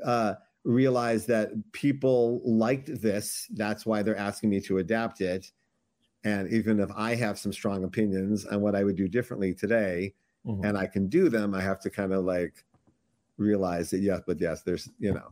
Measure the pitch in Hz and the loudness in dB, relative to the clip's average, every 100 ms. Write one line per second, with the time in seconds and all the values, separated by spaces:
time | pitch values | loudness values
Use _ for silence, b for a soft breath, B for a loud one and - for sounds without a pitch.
0 | 139 120 110 95 b b - 120 135 127 | 0 2 2 -2 b b 0 4 4 2
1 | 117 113 104 113 107 110 - - 143 139 | 2 0 2 2 2 -4 -10 -2 0 2
2 | 135 127 117 120 123 113 110 135 135 123 | 4 4 4 2 2 4 4 0 -4 -2
3 | 107 101 - - - 226 107 107 - 107 | 0 0 -2 -8 -8 -4 -4 -2 -2 0
4 | 104 101 101 101 110 98 95 95 87 113 | 0 0 -2 -2 0 0 0 -2 0 0
5 | 113 - 92 92 - _ _ _ _ _ | -2 -2 -2 -2 -6 _ _ _ _ _
6 | _ _ 107 101 92 113 104 104 95 104 | _ _ -2 -2 0 0 2 2 0 -2
7 | 110 120 113 101 104 95 110 98 92 104 | -2 0 -2 -4 -6 -4 -4 -2 -2 0
8 | 107 95 95 107 98 101 104 101 101 92 | 0 0 0 -2 -2 0 2 2 2 2
9 | 95 113 123 127 95 90 101 113 101 87 | 0 -2 -4 -4 -4 -2 0 0 0 -2
10 | 98 - _ _ - 101 104 104 92 101 | -6 -8 _ _ -8 -4 -2 -2 -2 0
11 | 95 151 185 113 104 95 95 95 98 - | 0 4 4 2 0 -2 -2 -2 -4 -4
12 | 98 95 90 90 87 - _ _ _ _ | -2 0 0 0 -2 -6 _ _ _ _
13 | _ _ _ - 104 101 92 87 85 92 | _ _ _ -2 2 2 2 0 -2 0
14 | 98 90 - 85 85 80 - 87 - - | 0 0 -2 -2 -2 -2 -4 -6 -6 -6
15 | 101 95 - | -2 -2 -6